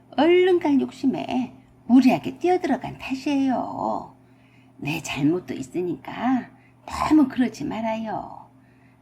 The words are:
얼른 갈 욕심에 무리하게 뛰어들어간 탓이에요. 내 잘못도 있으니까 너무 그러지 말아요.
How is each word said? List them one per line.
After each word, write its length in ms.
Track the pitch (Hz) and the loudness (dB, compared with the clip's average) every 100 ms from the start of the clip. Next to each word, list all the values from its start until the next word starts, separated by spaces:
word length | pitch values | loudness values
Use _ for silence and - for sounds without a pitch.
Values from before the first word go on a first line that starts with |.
| _ - | _ 2
얼른 440 | 320 359 370 349 | 4 6 4 2
갈 200 | 311 277 | 2 2
욕심에 720 | 247 - 269 - - 254 240 - _ _ - | 0 -2 -2 -2 -4 -4 -4 -10 _ _ 4
무리하게 520 | 254 254 165 254 - | 6 6 4 -2 -2
뛰어들어간 580 | 349 359 330 240 143 - | 0 2 0 -2 -4 -14
탓이에요. 1200 | - 262 302 277 269 240 - - 220 208 - - _ _ _ _ _ - | -8 -6 -2 0 0 -2 -4 -4 -4 -4 -8 -18 _ _ _ _ _ -10
내 240 | 139 160 | -8 -8
잘못도 500 | - 131 147 180 - | -8 -2 0 0 -4
있으니까 960 | - 131 165 180 151 - - 233 254 - - _ _ - | -10 -8 -6 -6 -8 -10 -6 -2 -2 -4 -18 _ _ -14
너무 420 | - - 311 262 | -6 2 4 4
그러지 380 | - 233 - - | 0 -2 -2 -8
말아요. 800 | 202 226 220 220 185 - - - _ _ _ _ _ | -6 -4 -6 -6 -8 -10 -16 -20 _ _ _ _ _